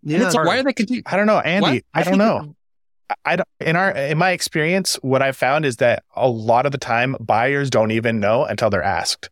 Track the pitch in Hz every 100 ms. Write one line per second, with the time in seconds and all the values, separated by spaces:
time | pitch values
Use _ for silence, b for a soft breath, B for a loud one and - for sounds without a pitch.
0 | - 160 262 - 160 226 269 - 208 247
1 | - 185 208 202 151 180 202 127 - 160
2 | 180 190 220 135 151 - _ _ _ _
3 | _ - - 175 190 _ 156 165 190 135
4 | 139 156 180 180 - 165 156 185 175 -
5 | 131 131 135 131 127 147 151 117 123 110
6 | _ - 127 117 110 120 139 139 - 117
7 | 127 135 117 110 123 143 139 123 110 113
8 | 113 113 101 113 - 104 113 98 82 85
9 | - - -